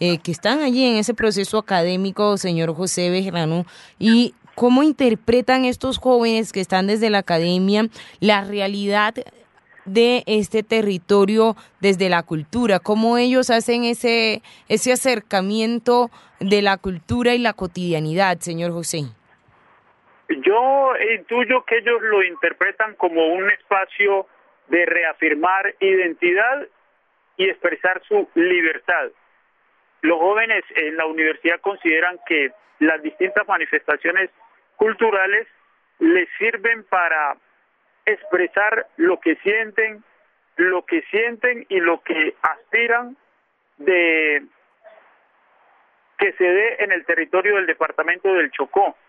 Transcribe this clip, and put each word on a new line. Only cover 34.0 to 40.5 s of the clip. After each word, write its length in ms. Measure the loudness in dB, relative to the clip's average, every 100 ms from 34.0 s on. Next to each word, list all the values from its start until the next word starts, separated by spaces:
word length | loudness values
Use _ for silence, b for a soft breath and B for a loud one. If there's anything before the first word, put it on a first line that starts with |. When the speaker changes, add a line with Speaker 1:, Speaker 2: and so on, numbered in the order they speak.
| 0 -2 -4 -8 -20 _ _ -2
Speaker 2:
culturales 720 | -2 2 0 2 0 -2 -4 _ _ _ _ _
les 300 | 2 2 0 -4
sirven 460 | -4 -2 -2 -4
para 520 | -2 0 0 0 -2 -6 _ _ _ _ _ _ -4
expresar 800 | -4 -2 -2 0 0 0 -2 -6 -2
lo 200 | 0 2
que 160 | -2 -2
sienten, 640 | -2 -2 -2 -4 -4 -6 _ _ _ _ _